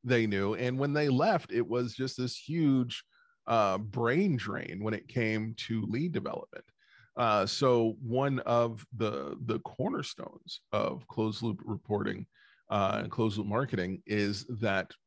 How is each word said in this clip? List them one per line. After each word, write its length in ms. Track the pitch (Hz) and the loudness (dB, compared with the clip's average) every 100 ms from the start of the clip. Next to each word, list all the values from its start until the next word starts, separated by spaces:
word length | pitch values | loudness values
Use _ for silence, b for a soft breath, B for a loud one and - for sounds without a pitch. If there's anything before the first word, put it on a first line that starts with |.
they 240 | 123 123 110 | 4 4 4
knew. 280 | 98 98 | 2 2
And 240 | 101 123 131 | 0 0 0
when 160 | 143 | 0
they 140 | 147 147 | 2 2
left, 420 | 127 180 185 - | 4 4 2 0
it 140 | 113 113 | -2 0
was 280 | 120 123 | 0 -2
just 220 | - 131 - | -4 -6 -2
this 200 | 127 - | -6 -6
huge, 680 | - 165 151 131 123 - - b b b - | -6 2 4 4 2 -4 -14 b b b 0
uh, 300 | 117 101 95 | 2 4 2
brain 600 | 107 98 117 143 202 131 | -2 0 2 4 2 0
drain 460 | 98 78 - 92 | -2 -6 -6 -4
when 120 | 110 | -4
it 120 | 107 - | -4 -4
came 480 | 127 113 110 110 | 0 0 0 -4
to 280 | 113 - 113 | -8 -4 -4
lead 300 | 110 113 175 | -2 -2 -2
development. 520 | 127 - - - - - _ b b b - | -2 -4 -8 -10 -16 -20 _ b b b 0
Uh, 280 | 117 104 | 4 4
so 520 | 98 - 135 123 113 110 | 2 2 4 6 4 0
one 380 | 123 123 139 131 | -2 0 2 0
of 460 | - 117 117 113 - 110 | 2 2 2 -2 -12 -2
the, 400 | 110 67 71 - | -2 -2 -6 -8
the 160 | 113 110 | -2 -2
cornerstones 1040 | - - 180 277 139 - - - - - _ | -4 -4 -2 -2 -6 -10 -14 -14 -16 -18 _
of 340 | 107 - - - | -2 -2 -4 -8
closed 340 | - 110 104 | -2 -2 0
loop 180 | 113 - | -4 -4
reporting, 600 | - 104 - 104 104 98 - b b b _ | -6 -8 -2 -2 0 -4 -10 b b b _
uh, 300 | 104 95 104 | 0 2 0
and 80 | - | -4
closed 260 | - 110 104 | 0 0 0
loop 100 | 104 | -2
marketing 560 | 107 139 101 90 95 - | -2 0 -2 -2 -4 -2
is 380 | 104 101 101 - | 0 0 -2 -6
that 420 | 113 107 98 92 - | -2 0 0 -2 -12